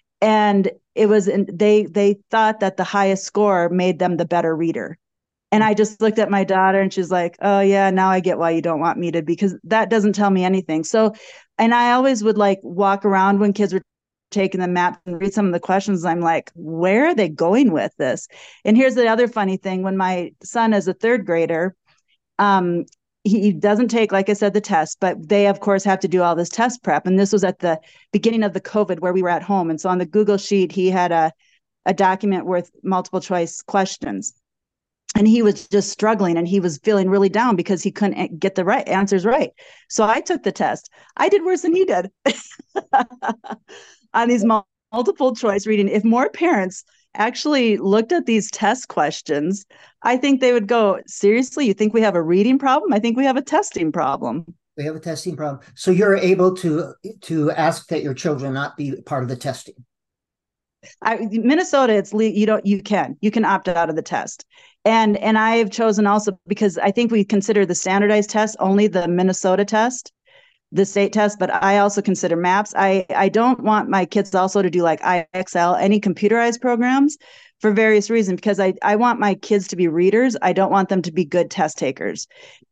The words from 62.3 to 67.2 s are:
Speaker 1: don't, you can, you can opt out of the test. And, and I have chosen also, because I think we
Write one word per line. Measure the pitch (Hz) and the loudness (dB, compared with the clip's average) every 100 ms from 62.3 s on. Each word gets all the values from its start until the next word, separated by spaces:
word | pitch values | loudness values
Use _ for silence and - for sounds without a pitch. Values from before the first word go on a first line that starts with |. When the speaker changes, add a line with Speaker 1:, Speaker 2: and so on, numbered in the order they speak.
| 196 208 | 0 0
Speaker 1:
don't, | 208 | 0
you | 202 202 | 0 -2
can, | 190 202 135 - | 0 -2 -2 -4
you | 214 | -2
can | 220 | 0
opt | 208 - - | 0 0 -2
out | 170 165 | -2 -2
of | 160 | -2
the | |
test. | 156 147 - - - _ - _ | -4 -6 -8 -12 -20 _ -20 _
And, | - 226 220 202 | 0 2 2 2
and | 208 220 | 2 2
I | 220 233 | 2 2
have | 214 | 0
chosen | - 226 202 202 | 0 0 2 2
also, | 208 208 196 - | 2 0 -6 -6
because | 202 208 160 | -2 -2 0
I | 196 | -2
think | 202 233 | 0 0
we | 226 | 2